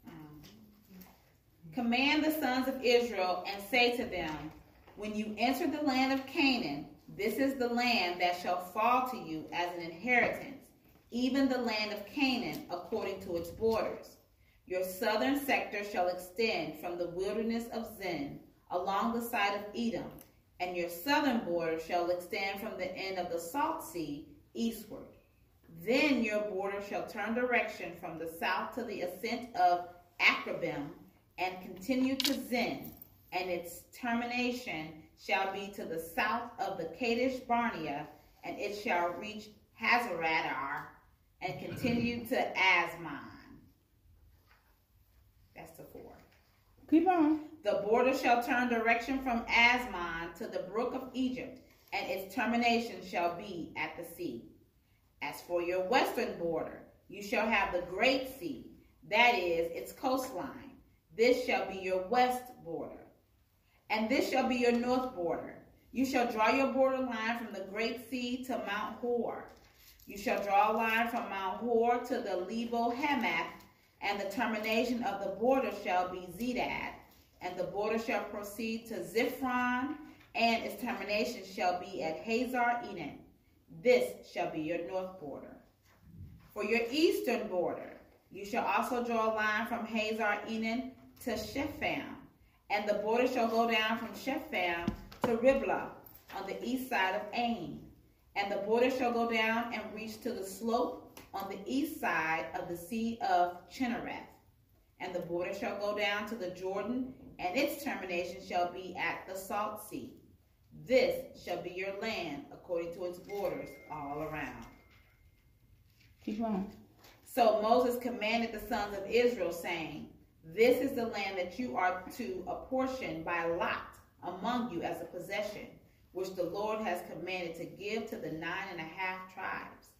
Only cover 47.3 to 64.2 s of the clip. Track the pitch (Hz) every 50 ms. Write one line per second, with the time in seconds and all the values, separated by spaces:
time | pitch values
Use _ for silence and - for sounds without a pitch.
47.3 | 311 302 - - - - - 208 202 - - 208 220 247 247 262 269 - - 262
48.3 | 240 240 240 285 254 247 247 240 233 226 220 233 233 240 - - 269 269 - 269
49.3 | 240 226 226 - 175 226 233 233 254 254 247 - 190 175 175 175 175 170 165 170
50.3 | - - 226 - - 180 170 175 196 220 254 247 269 262 - - - 247 262 254
51.3 | - - - - - - - - - - - - - 196 190 175 185 190 190 -
52.3 | - 262 226 226 233 233 240 233 233 233 233 - - - 190 - 220 190 175 175
53.3 | - 226 214 202 180 170 147 - - - 156 156 - - - - - - 175 151
54.3 | 120 113 - - - - - _ _ _ _ _ _ _ _ _ _ _ 139 147
55.3 | 147 - - - 175 175 170 170 180 185 185 190 240 277 330 - - 247 220 202
56.3 | 196 180 170 165 160 151 - - - - - - - _ _ _ 175 202 202 -
57.3 | 254 220 214 220 226 202 190 - 180 175 - - 180 196 233 262 277 - - -
58.3 | - - 175 156 131 110 - - - - - - _ _ - 156 208 226 240 247
59.3 | 233 190 180 175 170 165 170 165 - 160 - - - - - 262 254 269 262 -
60.3 | - - - - - - - - - - - _ _ _ _ _ - - 226 254
61.3 | 262 - - - 233 - - 196 196 185 185 185 185 185 185 190 233 247 247 247
62.3 | 247 247 - - - - 160 165 165 143 - - - - - - - _ _ _
63.3 | _ _ _ _ _ _ _ _ _ _ _ _ 208 220 226 220 262 302